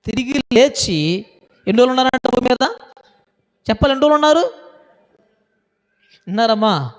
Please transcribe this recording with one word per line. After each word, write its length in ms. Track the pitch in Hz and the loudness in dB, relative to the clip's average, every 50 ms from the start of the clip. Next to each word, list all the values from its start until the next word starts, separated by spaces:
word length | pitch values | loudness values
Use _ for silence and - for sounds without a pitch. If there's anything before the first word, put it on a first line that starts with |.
| _ | _
తిరిగి 380 | - - 262 254 247 277 285 - _ 247 | -6 -6 -6 -4 -4 -4 -6 -4 _ 2
లేచి 720 | 220 262 285 - - - - 180 156 151 160 175 196 220 _ _ _ _ _ _ _ _ | 2 2 2 0 -4 -6 -4 -2 -2 -2 -2 -4 -6 -8 _ _ _ _ _ _ _ _
ఎన్ని 160 | 190 196 233 247 | -2 2 2 2
రోజులు 60 | 254 | 2
ఉన్నారంట 460 | 254 254 262 254 - 254 - - 240 | 2 0 0 0 -2 -2 -2 0 0
భూమి 140 | 240 - 247 | 0 0 0
మీద? 180 | 254 - 269 294 466 - - - _ - _ _ _ _ _ _ _ _ _ _ _ _ _ - | 0 0 -2 -4 -4 -10 -20 -20 _ -20 _ _ _ _ _ _ _ _ _ _ _ _ _ -6
చెప్పాలి, 220 | 220 - 302 277 | -2 0 0 0
ఎన్ని 100 | 269 269 | 2 2
రోజులు 120 | 294 302 302 | 2 2 4
ఉన్నారు? 380 | 302 302 302 302 330 359 508 - - - - - - _ _ _ _ _ _ _ _ _ _ _ _ _ _ _ _ _ _ _ _ _ _ _ _ _ _ _ _ _ | 4 4 4 4 2 2 -2 -6 -12 -20 -20 -20 -20 _ _ _ _ _ _ _ _ _ _ _ _ _ _ _ _ _ _ _ _ _ _ _ _ _ _ _ _ _
విన్నారమ్మా? 640 | 175 185 214 233 226 220 214 214 220 190 147 135 120 - | -8 -4 -2 0 0 0 0 0 0 0 -2 -4 -8 -12